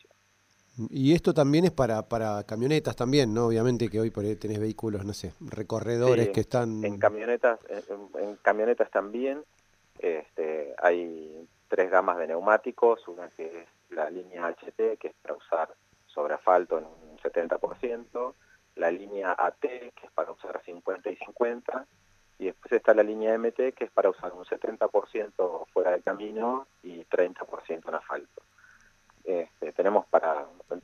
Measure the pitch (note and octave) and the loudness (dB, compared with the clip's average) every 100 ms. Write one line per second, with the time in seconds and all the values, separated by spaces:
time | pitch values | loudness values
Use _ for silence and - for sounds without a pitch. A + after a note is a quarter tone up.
0 | _ _ _ _ _ _ _ A#2+ A2 C3+ | _ _ _ _ _ _ _ -12 -8 0
1 | C3+ E3+ - D#3 C#3 D3+ F3+ - A#2+ G#2+ | 4 4 4 2 4 4 4 2 0 0
2 | - A2+ A2 G#2 G2+ A2 B2+ D#3 D3+ - | -2 -2 -2 -4 -4 -2 0 2 0 -2
3 | B2 C#3+ A#2+ G#2+ A#2+ A2 A#2+ A#2+ A2+ G#2+ | 2 4 4 2 2 4 2 2 0 0
4 | A2+ G#2 G#2 G#2+ G#2 G#2+ G#2+ G#2 A2+ G2+ | -2 -2 -4 -4 -6 -4 -4 -4 -6 -4
5 | G2 G2+ F2+ - C#3+ A2 G#2 A2+ G#2 A#2 | -6 -8 -10 -12 -12 -10 -6 -4 -2 2
6 | B2+ A#2 A2 G2 A2 B2 A#2 A2 G#2 G2+ | 4 6 4 2 0 0 0 -2 -4 2
7 | G#2 G#2+ A2+ A#2+ B2 A2+ - G2+ - G2+ | 0 2 -2 2 2 0 -6 -12 -8 -12
8 | G2 D2 G2+ G2+ G#2+ G#2+ A2 A#2+ A2 G2+ | -10 -8 -8 0 2 2 2 2 2 0
9 | G2 A#2 C3+ C#3+ D3+ _ _ _ _ - | -2 -4 -4 -6 -12 _ _ _ _ -4
10 | F2+ D#2 D2+ - D#2 D#2 C#2+ - F2 F2 | -2 -2 -6 -6 -4 -4 -6 2 2 4
11 | E2+ E2 D#2 D#2 E2 _ _ - F#2 F#2 | 0 -8 -12 -16 -20 _ _ 0 4 4
12 | F#2+ F2 D#2 E2 G2+ G#2+ B2+ - A#2 A2+ | 4 0 -2 0 4 2 2 2 4 4
13 | - E2+ E2+ - E2 E2+ E2+ _ _ E2+ | -2 -14 -14 -12 -12 -12 -18 _ _ -6
14 | D2+ F2+ F2+ F2 E2+ E2 - - - - | -6 -6 -12 -8 -8 -8 -12 -2 -2 -2
15 | D#2 - - D2+ - E2 D#2 - _ _ | -8 -12 -12 -12 -4 -4 -2 -8 _ _
16 | _ - D2 D2 - F2+ F2+ E2 D#2 - | _ -6 -4 0 4 4 4 -4 -4 -16
17 | - - E2 - E2 F2 - - B2 A#2 | -20 -8 -4 -2 -2 -2 -4 -6 -6 -6
18 | A#2 A#2+ B2+ - _ _ _ - E2+ F2+ | -8 -6 -6 -8 _ _ _ -2 -2 -2
19 | G2 G2+ F#2 F2 F2 - - B2 - - | -6 -4 -2 0 0 0 -6 -6 -14 -18
20 | - - - - - F2+ - F2 - F#2+ | -8 -4 -4 -8 -10 -10 -10 -10 -6 -6
21 | G2+ F2+ - - A#2+ A#2+ - - C4+ _ | -6 -8 -12 0 0 0 -6 -8 -10 _
22 | _ _ _ _ F#2 - - A#2 - G#2+ | _ _ _ _ -6 -6 0 2 6 6
23 | G#2+ A2 A2 A2+ A#2 - B2+ - A2+ - | 6 2 0 2 0 0 -2 -2 -2 2
24 | G2 - F2+ F2+ F2+ - - A2 G#2+ G#2 | 2 2 -6 -12 -8 -6 -6 -2 0 0
25 | - A2+ G#2 - F#2 E2 - - F2+ F2+ | 0 -4 -6 -2 -2 -2 -2 0 2 0
26 | - G2 G#2 G#2+ A#2 B2+ - _ F2+ E2+ | -2 -6 -6 -4 -2 -4 -8 _ -16 -16
27 | D#2+ - F2+ F2+ - - - E2 - D#2+ | -4 0 0 0 -12 -14 -8 -8 -6 -8
28 | - C#2+ C#2+ - _ _ - - _ _ | -6 -10 -10 -20 _ _ -20 -20 _ _
29 | _ _ - F2+ E2 _ D#2 - F#2+ G#2 | _ _ -4 -4 -4 _ -8 0 2 2
30 | - E2 E2 D2+ C#2+ - - F2 | 4 2 2 -2 -6 -16 -12 -12